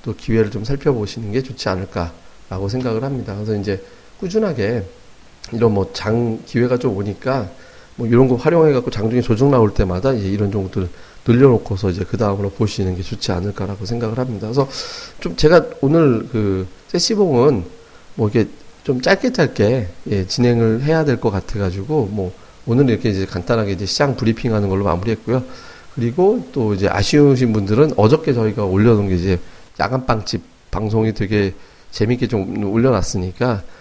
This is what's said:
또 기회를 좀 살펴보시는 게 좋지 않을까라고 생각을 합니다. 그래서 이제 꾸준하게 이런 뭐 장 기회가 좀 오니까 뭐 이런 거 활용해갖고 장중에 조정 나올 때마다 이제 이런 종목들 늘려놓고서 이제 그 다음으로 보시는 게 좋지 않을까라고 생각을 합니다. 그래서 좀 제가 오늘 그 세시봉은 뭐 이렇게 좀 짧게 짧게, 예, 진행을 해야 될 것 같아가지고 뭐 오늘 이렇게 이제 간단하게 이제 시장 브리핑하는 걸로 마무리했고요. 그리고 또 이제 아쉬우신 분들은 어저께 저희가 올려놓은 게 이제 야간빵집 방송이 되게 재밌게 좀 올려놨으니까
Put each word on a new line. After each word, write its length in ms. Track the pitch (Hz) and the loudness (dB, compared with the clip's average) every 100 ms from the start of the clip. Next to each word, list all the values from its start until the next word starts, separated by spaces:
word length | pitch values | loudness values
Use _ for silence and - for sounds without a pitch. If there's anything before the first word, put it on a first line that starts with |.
또 120 | - 104 | -10 -10
기회를 360 | - 113 107 | -2 0 0
좀 120 | 101 | -2
살펴보시는 680 | 110 139 156 127 104 - 101 | -4 -2 0 0 -4 -8 -4
게 100 | 113 | -4
좋지 260 | 131 - - | -4 -6 -4
않을까라고 1000 | 95 95 - 82 - - - - 95 98 | -4 -4 -6 -6 -8 -20 -20 -12 -8 -4
생각을 340 | 127 127 113 | -4 -4 -4
합니다. 300 | 135 135 110 98 | -4 -6 -8 -8
그래서 200 | 107 104 | -4 -4
이제 280 | 98 98 - - - - | -2 -6 -8 -20 -20 -10
꾸준하게 640 | 185 214 214 120 101 120 92 - - - - - - | -4 -2 -2 -2 -2 -2 -6 -16 -20 -20 -20 -20 -10
이런 200 | 117 117 | 0 2
뭐 180 | 101 95 | 2 -2
장 460 | - 107 113 120 113 - | -4 -2 0 0 -4 -4
기회가 320 | 120 123 123 | -2 0 2
좀 180 | 127 98 | 0 -2
오니까 540 | 101 95 131 135 95 - - - - - | -4 -4 -4 -4 -4 -12 -20 -20 -20 -8
뭐 120 | 117 | 2
이런 200 | 117 131 | 4 4
거 80 | 123 | 4
활용해갖고 560 | 156 170 156 135 123 | 2 4 4 4 -2
장중에 300 | 113 110 123 | -2 0 0
조정 280 | 117 107 139 | 0 2 4
나올 240 | 131 107 | 6 4
때마다 400 | - 101 90 135 | 2 0 2 0
이제 160 | 127 98 | 0 -2
이런 220 | 101 104 | 0 0
종목들 360 | 101 92 98 90 - - - - | -2 -4 -4 -6 -8 -20 -8 2
늘려놓고서 640 | 120 135 113 - 98 98 | 6 6 6 0 -4 -2
이제 160 | 90 90 | -2 -4
그 80 | 92 | -2
다음으로 340 | 107 98 101 | -2 -2 -4
보시는 440 | - 107 - 95 92 | -2 -4 -2 -4 -4
게 60 | |
좋지 300 | 92 107 - | -6 -8 -4
않을까라고 540 | 90 98 98 98 98 95 | -4 -4 -6 -8 -8 -6
생각을 320 | 117 113 117 | -4 -4 -4
합니다. 300 | 127 104 107 | -4 -6 -4
그래서 220 | 127 135 - - - - - | -2 -2 -4 -12 -14 -16 -10
좀 160 | 170 - | -10 2
제가 300 | 151 170 156 - | 6 6 4 -2
오늘 460 | 139 165 151 113 - | 2 4 4 2 -2
그 360 | 110 101 95 92 - - | -2 0 -2 -4 -12 -6
세시봉은 760 | 175 - 214 190 127 143 120 87 - - - - - | -4 -2 0 2 4 4 2 -4 -14 -20 -20 -16 -4
뭐 140 | 107 | 0
이렇게 200 | 113 104 - - - | 2 0 -4 -20 -14
좀 180 | - 127 | -4 -2
짧게 320 | 170 190 254 | 2 2 0
짧게, 540 | 247 139 - 107 131 101 - - | 0 -2 2 2 2 -2 -10 -4
예, 160 | 101 92 | -4 -2
진행을 560 | - 120 120 113 110 | 0 2 4 2 2
해야 200 | 139 160 | 0 0
될 160 | 151 117 | 2 0
것 120 | 117 | 0
같아가지고 800 | 98 - 107 98 92 98 151 98 | -2 -4 -4 -2 -4 -4 -2 -2
뭐 220 | 104 92 - - - - | -4 -6 -8 -20 -14 -2
오늘 240 | 120 127 | 2 4
이렇게 200 | - 117 | 2 0
이제 160 | 95 95 | -2 -2
간단하게 480 | 92 85 117 101 | -6 -2 0 0
이제 120 | 92 98 | -4 -4
시장 300 | - 143 123 | 0 0 0
브리핑하는 540 | 127 113 123 107 101 | 0 0 0 0 0
걸로 160 | 95 101 | 0 0
마무리했고요. 580 | 87 101 110 - 127 127 - - - - - | 0 -2 -4 -2 -2 -2 -14 -18 -20 -14 -4
그리고 520 | 120 147 185 233 - | -4 2 2 2 -2
또 220 | 143 110 | -4 -2
이제 140 | 98 98 | 0 0
아쉬우신 640 | 98 101 147 143 131 123 | 0 2 6 6 6 2
분들은 420 | 107 98 107 151 - | 0 0 2 4 4
어저께 360 | 107 143 - | 4 4 2
저희가 300 | 120 110 104 | 0 0 -2
올려놓은 460 | 101 95 110 110 101 | 0 4 6 4 4
게 60 | 90 | 0
이제 240 | 90 87 - - - - | 0 -2 -4 -18 -20 -4
야간빵집 640 | 87 127 131 113 - 110 - - - | -2 -2 -2 -4 -2 -8 -8 -20 -8
방송이 420 | - 107 110 110 | -4 -2 0 0
되게 400 | 104 98 104 98 - - - - | -2 -2 0 0 -2 -18 -20 -18
재밌게 360 | - 107 127 123 | -2 0 0 0
좀 360 | 113 95 104 | -2 -2 -4
올려놨으니까 1000 | 101 113 127 110 - 101 92 90 123 104 - - | -2 2 2 2 0 -2 -6 -2 -2 -2 -6 -18